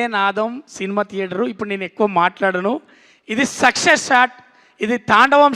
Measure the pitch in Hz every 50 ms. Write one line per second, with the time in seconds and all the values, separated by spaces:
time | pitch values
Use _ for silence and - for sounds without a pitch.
0 | 233 233 220 202 196 196 196 208 214 233 240 269 - _ - - 196 190 202 208
1 | 202 202 202 196 190 185 180 185 240 254 214 - 214 208 202 190 190 165 - -
2 | 220 208 190 170 175 180 185 - 196 190 185 180 185 202 254 320 - _ _ _
3 | _ _ _ _ _ - 214 233 277 - - - 285 247 - - - 349 311 -
4 | - - 269 247 254 247 - - _ _ _ _ _ _ _ _ 202 214 247 -
5 | - - 214 214 247 277 285 285 294 285 254